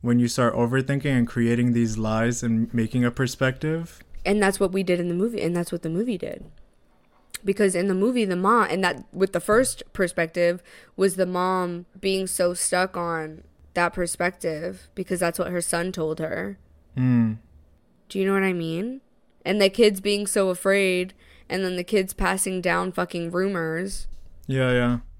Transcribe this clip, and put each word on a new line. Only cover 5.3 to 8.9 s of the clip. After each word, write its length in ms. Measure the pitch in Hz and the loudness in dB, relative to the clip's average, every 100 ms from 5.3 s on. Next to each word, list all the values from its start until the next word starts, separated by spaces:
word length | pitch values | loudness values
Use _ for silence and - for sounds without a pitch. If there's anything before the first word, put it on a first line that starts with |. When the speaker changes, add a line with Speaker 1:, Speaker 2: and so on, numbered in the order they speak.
| 226 | 0
Speaker 2:
and 140 | - 175 | -2 -2
that's 160 | 175 | -2
what 100 | 170 | -6
the 80 | 165 | -4
movie 280 | 165 240 190 | -2 -2 -4
did. 280 | - - - - - _ _ _ _ _ _ - 185 | -6 -10 -14 -20 -20 _ _ _ _ _ _ -8 -4
Because 300 | 196 202 180 | 2 2 2
in 120 | 196 | 0
the 60 | 196 | 2
movie, 300 | 208 247 208 | 2 2 0
the 100 | 180 | 2
mom, 320 | 196 233 214 | 4 4 4
and 140 | 180 | 2
that 220 | 185 | 0